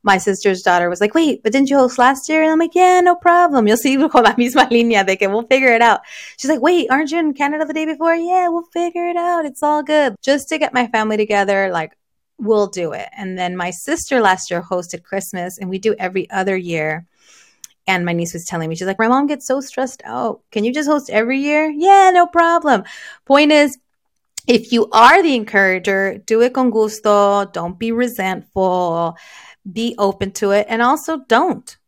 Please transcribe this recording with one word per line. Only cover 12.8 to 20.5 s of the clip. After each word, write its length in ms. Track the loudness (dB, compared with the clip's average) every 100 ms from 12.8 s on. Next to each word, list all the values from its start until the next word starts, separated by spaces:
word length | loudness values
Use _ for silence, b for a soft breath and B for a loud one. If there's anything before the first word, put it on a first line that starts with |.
| -8
it. 140 | -8 -14 -12
And 200 | -12 -6
then 160 | -6 -6
my 140 | -8
sister 500 | -8 -8 -8 -2 0
last 300 | 2 0 -4
year 120 | -8
hosted 420 | -6 -8 -8 -16
Christmas, 540 | _ -10 -8 -10 -10 -10
and 100 | -10
we 80 | -4
do 160 | -4 -4
every 300 | -4 -6 -6
other 260 | -4 -4 -4
year. 500 | -4 -6 -4 -8 -12 b b b b b b _ -4
And 180 | -2 -2
my 60 |
niece 200 | -4 -6
was 100 | -10 -10
telling 220 | -8 -8
me, 80 | -6
she's 100 | -6
like, 120 | -2
"My 80 | 0
mom 180 | 0 0
gets 200 | -4 -4
so 120 | -6
stressed 400 | -4 -8 -8 -10
out. 360 | -12 -8 -6 -8 _